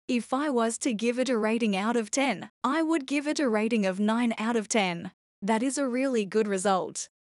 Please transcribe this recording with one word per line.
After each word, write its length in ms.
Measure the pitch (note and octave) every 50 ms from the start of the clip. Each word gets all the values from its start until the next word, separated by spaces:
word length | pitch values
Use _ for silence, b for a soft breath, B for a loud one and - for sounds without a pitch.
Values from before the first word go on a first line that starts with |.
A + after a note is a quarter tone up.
| _ -
If 260 | C4 A#3+ G#3+ - -
I 160 | C4 D4 D#4
was 280 | C4+ A#3 A3+ A3+ A#3 -
to 160 | - C#4+ A3+
give 260 | F#3+ A3 A#3 A#3+ B3
it 80 | B3+ B3+
a 100 | B3+ A3
rating 380 | G#3+ G#3+ A3+ A#3 A#3 A3 G3
out 220 | F#3 G3+ A3 A#3+ B3
of 120 | A3+ G#3
ten, 420 | - C#4 C4+ C#4 G#3 E3 - - - _ -
I 180 | B3 C#4 D#4+
would 240 | E4 D#4 D#4+ E4 C4
give 220 | C4 C#4 D4 C#4 D4
it 140 | D#4 -
a 80 | D4+ B3
rating 360 | A3 G#3 G#3+ A3+ A#3+ A3 G3+
of 140 | F#3+ F#3 F#3+
nine 340 | G#3 G#3 A3 A#3 B3 A#3 A3+ -
out 180 | G#3+ A3+ A#3+
of 140 | A3+ G#3 -
ten. 420 | B3+ A3+ G3 F3+ E3+ E3+ F3+ F#3 - _ _ _ _ _
That 200 | - F#3+ A3+ A3
is 160 | A#3+ C#4 C4 D4
a 100 | C#4+ C4
really 360 | A#3 B3+ C4 C#4 B3+ A3+ G#3
good 240 | F#3 E3 G#3+ A3 G#3
result. 640 | G3 F#3+ F#3 G#3 F#3+ F#3 D#3+ - - - - - _ _ _